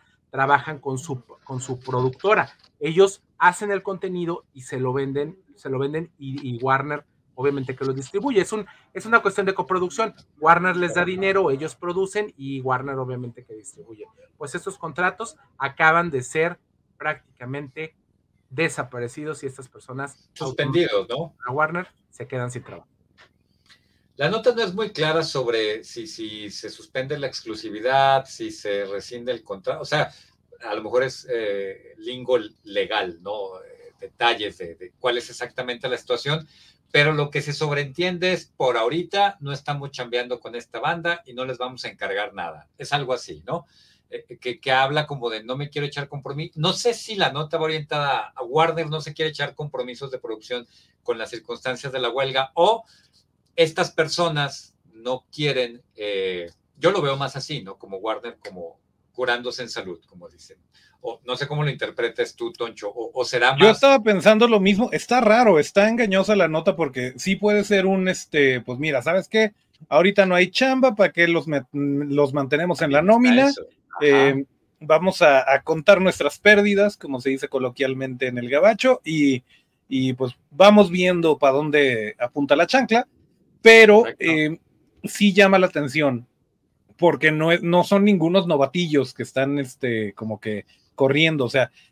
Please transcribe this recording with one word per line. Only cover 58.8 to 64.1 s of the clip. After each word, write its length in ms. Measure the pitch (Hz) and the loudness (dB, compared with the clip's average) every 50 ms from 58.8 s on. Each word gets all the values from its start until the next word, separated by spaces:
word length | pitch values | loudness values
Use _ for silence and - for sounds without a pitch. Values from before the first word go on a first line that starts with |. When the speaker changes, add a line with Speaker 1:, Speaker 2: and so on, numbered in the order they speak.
| _ _ _ _ _ _ | _ _ _ _ _ _
Speaker 2:
curándose 500 | _ - 127 123 120 123 123 123 120 - | _ -6 -4 -2 -2 -4 -4 -8 -10 -10
en 80 | 123 110 | -10 -12
salud, 300 | - 117 98 92 85 - _ _ | -12 -12 -12 -12 -14 -16 _ _
como 220 | - 87 85 82 | -20 -20 -20 -20
dicen. 280 | _ _ - - _ _ _ _ _ _ _ _ _ _ | _ _ -20 -20 _ _ _ _ _ _ _ _ _ _
O 200 | - 113 113 - _ | -12 -12 -12 -10 _
no 100 | 120 127 | -8 -8
sé 100 | - 139 | -6 -6
cómo 180 | 135 151 147 147 | -6 -4 -2 -2
lo 60 | 143 | -2
interpretes 640 | 127 - - - - - 117 113 - - 117 - - | -4 -4 -6 -8 -4 -4 -4 -2 -2 -4 -6 -6 -6
tú, 160 | - 117 117 | -8 -8 -8
Toncho, 380 | - - 120 110 104 - 104 101 | -8 -8 -8 -10 -8 -10 -10 -10
o, 220 | - 120 110 - - | -8 -10 -12 -8 -6
o 120 | 131 123 | -6 -4
será 300 | - - 123 123 127 135 139 | -2 -2 0 2 2 4 6
Speaker 3:
Yo 100 | 185 220 | 8 8
Speaker 2:
más 80 | 214 | 8
Speaker 3:
estaba 260 | - - 277 269 262 | 6 6 6 6 6
pensando 460 | 208 214 | 4 2